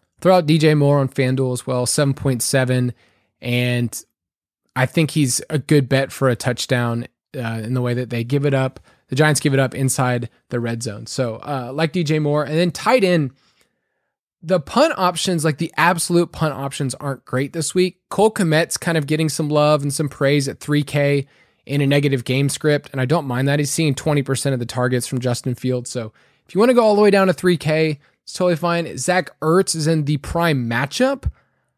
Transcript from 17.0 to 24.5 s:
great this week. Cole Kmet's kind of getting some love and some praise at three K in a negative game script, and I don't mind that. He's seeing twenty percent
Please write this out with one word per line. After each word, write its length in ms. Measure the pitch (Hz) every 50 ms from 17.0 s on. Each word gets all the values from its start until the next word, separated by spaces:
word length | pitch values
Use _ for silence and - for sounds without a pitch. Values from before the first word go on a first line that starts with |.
| 147 139 135 - _
great 280 | - - 127 143 143 -
this 200 | 170 151 - -
week. 280 | 185 185 180 - _ _ _
Cole 200 | - - 202 220
Kmet's 480 | 214 - 190 160 151 156 170 - -
kind 180 | - - 180 165
of 120 | 160 143
getting 220 | 139 156 156 160 151
some 200 | - - 160 147
love 320 | 151 147 147 151 151 143
and 100 | 143 143
some 160 | 139 - 156
praise 400 | 139 - - 143 135 143 147 135
at 120 | 139 - -
three 240 | - 143 147 147 147
K 420 | - - 147 143 143 143 143 135 - _ _ _ _ _ _ _
in 160 | - 139 143
a 60 | 143
negative 360 | 139 143 147 143 143 135 127 113
game 240 | - 127 135 139
script, 420 | 139 - - - 151 147 143 - -
and 100 | - 135
I 40 | 127
don't 220 | 123 151 170 147
mind 200 | 131 123 123 135
that. 120 | 139 143 147
He's 120 | 147 139
seeing 220 | - - 165 151 131
twenty 300 | - - 156 147 147 135
percent 300 | 139 135 - - 143